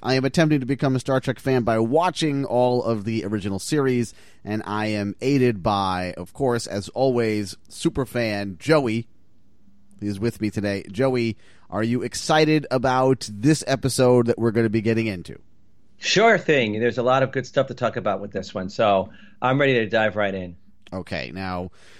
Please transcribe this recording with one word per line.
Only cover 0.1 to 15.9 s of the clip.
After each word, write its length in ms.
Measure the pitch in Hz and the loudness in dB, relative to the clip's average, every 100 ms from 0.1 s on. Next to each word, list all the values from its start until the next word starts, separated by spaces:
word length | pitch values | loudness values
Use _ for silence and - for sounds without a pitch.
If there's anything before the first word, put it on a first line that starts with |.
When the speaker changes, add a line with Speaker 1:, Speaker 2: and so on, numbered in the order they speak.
| 131 | 0
Speaker 1:
am 100 | 135 | 2
attempting 360 | - 156 151 | 2 4 2
to 40 | 123 | 0
become 300 | 139 143 131 | -2 0 0
a 40 | |
Star 200 | - 131 | 0 -2
Trek 180 | 135 120 | 0 -4
fan 240 | 135 131 | 0 0
by 160 | 113 110 | 2 0
watching 640 | 113 151 180 - 160 139 | 2 2 0 0 -2 -2
all 380 | 139 120 123 123 | -2 2 2 2
of 200 | 117 113 101 | 0 -2 -2
the 180 | 113 | -4
original 360 | 101 107 98 98 | -2 -4 -4 -6
series, 560 | - 151 135 123 113 - - - | -2 0 2 0 -2 -8 -20 -16
and 200 | 98 107 98 | -8 -6 -4
I 220 | 104 107 | -4 -4
am 280 | 104 101 95 | -2 -4 -4
aided 400 | 131 143 123 104 | 0 2 2 2
by, 540 | 95 101 95 92 90 - | 0 0 0 -2 -4 -8
of 160 | 90 | -12
course, 320 | - 131 117 - | -4 -2 -2 -4
as 240 | 101 104 | -8 -8
always, 680 | - 135 120 113 107 95 - - | -2 0 2 0 -2 -4 -10 -18
super 340 | - 165 - | -4 -4 -2
fan 520 | 127 123 113 101 101 90 | -4 -2 -2 -4 -6 -8
Joey. 500 | 135 156 127 113 - - - - - - - - - - | 2 2 2 -2 -6 -16 -20 -20 -20 -20 -20 -20 -20 -10
He 80 | 104 | -8
is 120 | 98 | -2
with 220 | 117 - | -4 -2
me 80 | 107 | -4
today. 340 | 107 101 98 - | -2 -2 -4 -6
Joey, 460 | 98 135 127 117 107 - - - | 0 0 2 -2 -4 -12 -20 -8
are 140 | 101 | -4
you 180 | 113 123 | 0 0
excited 640 | 120 - - 156 156 156 143 | -4 -6 0 4 4 4 2
about 580 | 127 131 127 131 131 - | 0 2 2 4 2 -2
this 320 | 104 135 156 - | 0 2 2 2
episode 580 | 135 135 - 127 123 117 | -2 0 2 6 6 4
that 140 | 113 | 2
we're 100 | 117 | 2
gonna 200 | 107 113 | 2 2
be 100 | 110 | 2
getting 240 | 107 113 110 | 0 0 0
into? 320 | 92 80 - - - - - - | -6 -10 -18 -20 -20 -20 -20 -20